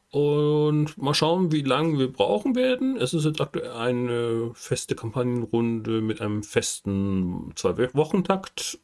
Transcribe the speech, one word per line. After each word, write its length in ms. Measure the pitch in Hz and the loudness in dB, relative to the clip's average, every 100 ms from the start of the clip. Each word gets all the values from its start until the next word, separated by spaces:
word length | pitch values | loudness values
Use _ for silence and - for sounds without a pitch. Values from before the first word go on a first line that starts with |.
| _ | _
Und 840 | 143 147 147 147 151 151 151 151 - | 0 2 4 4 4 4 2 0 -2
mal 160 | 135 | 0
schauen, 400 | 147 156 175 180 | 2 2 4 2
wie 80 | 151 | 2
lange 380 | 135 131 165 147 | 2 2 2 2
wir 120 | 131 | 0
brauchen 440 | - - 208 277 | 2 2 2 2
werden. 420 | 254 254 247 262 262 | 2 2 0 -2 -2
Es 160 | - | -2
ist 140 | 165 151 | 0 0
jetzt 160 | 151 | 0
aktuell 280 | 147 - - | -4 -6 -8
eine 840 | 117 120 123 123 120 117 113 117 | -4 -2 0 0 0 0 -2 -4
feste 420 | 113 - 123 - - | -8 -4 -4 -4 -6
Kampagnenrunde 1040 | 113 131 123 120 113 117 117 113 110 113 | -4 -2 0 -2 0 0 2 0 -2 -2
mit 220 | 110 107 | 0 -2
einem 200 | 107 104 | -2 -4
festen 1120 | 104 117 - - 101 98 98 95 90 90 - | 0 0 0 -6 -2 0 0 0 -2 -4 -8
Zwei-Wochen-Takt. 1200 | - 95 87 123 139 156 196 175 190 - - - - | -4 -2 0 0 0 0 0 2 -2 -4 -10 -10 -10